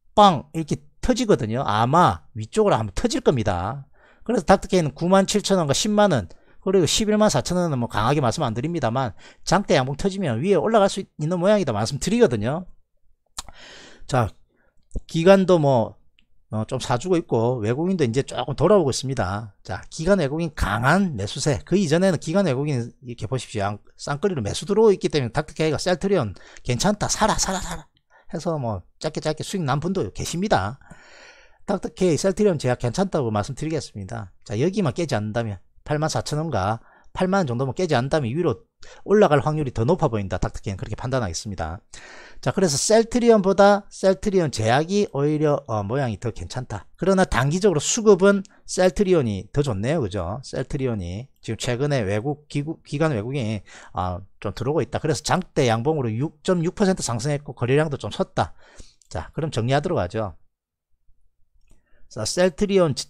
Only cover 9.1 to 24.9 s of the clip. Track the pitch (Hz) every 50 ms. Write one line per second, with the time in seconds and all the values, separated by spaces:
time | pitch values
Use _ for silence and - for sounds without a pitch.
9.1 | - - - - - - - - 160 190 202 - 185 143 131 135 143 - - 202
10.1 | 185 196 196 139 113 110 147 202 196 160 - 214 226 220 196 190 - 196 185 -
11.1 | _ - - 165 180 175 170 202 214 208 180 143 107 101 113 - 143 135 - 180
12.1 | 208 240 233 156 120 104 101 120 151 175 180 - - _ _ _ _ _ _ _
13.1 | _ _ _ _ _ - - - - - - - - - - - - - - -
14.1 | 139 127 113 90 - _ _ _ _ _ _ _ _ _ _ - - - - -
15.1 | - 160 160 185 196 196 185 170 185 165 147 139 135 117 107 - - _ _ _
16.1 | _ _ _ _ _ _ - - - 107 110 - 135 123 - - 127 113 - 185
17.1 | 185 165 170 - 135 113 110 123 131 120 104 107 123 143 170 185 196 175 147 113
18.1 | 113 139 127 - - 120 123 - - - 135 185 214 202 160 131 110 - - 127
19.1 | 135 117 98 87 101 104 113 104 - _ - - 92 87 - - - - 160 180
20.1 | 202 190 151 131 143 160 170 156 - - - 95 104 110 117 135 160 196 202 175
21.1 | 139 95 98 - - 143 - 151 135 98 - - 175 202 196 143 156 175 190 196
22.1 | 165 - - 156 160 202 196 165 127 127 147 156 143 120 117 120 - _ - 123
23.1 | 120 - - - 131 127 - - - 104 98 101 104 101 _ _ - - - 147
24.1 | 143 143 - 202 185 139 104 101 95 - 160 151 196 175 226 220